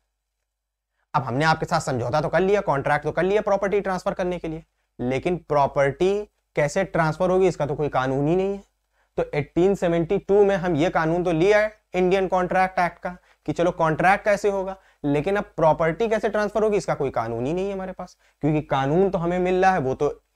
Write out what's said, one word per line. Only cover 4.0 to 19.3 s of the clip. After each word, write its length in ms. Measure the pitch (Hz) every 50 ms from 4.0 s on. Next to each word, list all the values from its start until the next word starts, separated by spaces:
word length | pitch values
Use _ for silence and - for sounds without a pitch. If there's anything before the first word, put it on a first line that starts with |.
| - 202 180
करने 260 | - 190 180 180 170
के 80 | - 165
लिए, 160 | 156 160 165 _ _ _ _ _ _ -
लेकिन 380 | 123 123 131 135 - 180 180 156 - -
प्रॉपर्टी 760 | 147 147 139 131 - 147 139 139 135 - 180 190 202 208 208 - _ _ _ _ -
कैसे 280 | - 151 147 - 196 190
ट्रांसफर 460 | - - 170 160 156 156 - 185 180
होगी 180 | 185 185 190 180
इसका 180 | 165 - 151
तो 100 | 135 147
कोई 140 | 131 151 139
कानून 380 | - 135 127 131 135 135 143 151
ही 80 | 170
नहीं 180 | 185 190 196 202
है। 100 | 196 - _ _ _ _ _ _ _ _ _ - -
तो 60 | 170 - -
एटीन 420 | 147 139 - - - 175 196 196
सेवेंटी 420 | 190 196 170 170 170 170 160 202 190
टू 260 | - - 196 208 202
में 100 | 196 196
हम 200 | 185 160 180 175
ये 140 | 139 156 185
कानून 340 | 180 180 160 160 165 175 175
तो 80 | 180
लिया 280 | 170 156 170 202 214 208
है 120 | 214 220 - _ _ _ -
इंडियन 320 | 180 185 180 185 196 190 180
कॉन्ट्रैक्ट 520 | 190 185 180 175 185 185 185 185 185 -
एक्ट 200 | 180 170 170 -
का 180 | - 185 180 - _ _ _ _ -
कि 80 | - 147
चलो 180 | - 170 -
कॉन्ट्रैक्ट 520 | - - 165 160 156 - 156 180 196 202 -
कैसे 240 | 214 202 196 - 208
होगा, 260 | 196 196 185 190 190 - _ _ _ _ -
लेकिन 320 | 147 143 151 147 196 196
अब 80 | 208 202 - - -
प्रॉपर्टी 500 | 165 156 151 156 165 160 165 165 233 220
कैसे 220 | 220 214 - 220
ट्रांसफर 340 | 202 214 214 202 - 226 208
होगी 140 | 220 208 196
इसका 180 | - - 156
कोई 140 | - 147 131
कानून 360 | - 127 113 113 117 113 123
ही 80 | 139 156
नहीं 140 | 185 190 202
है 60 | 196
हमारे 180 | 190 185 185
पास, 260 | 185 - 180 - - _ _ _ _ -
क्योंकि 200 | - 147 151 151
कानून 480 | 147 - 147 135 135 139 151 175 196 196
तो 80 | 185 180
हमें 200 | 165 170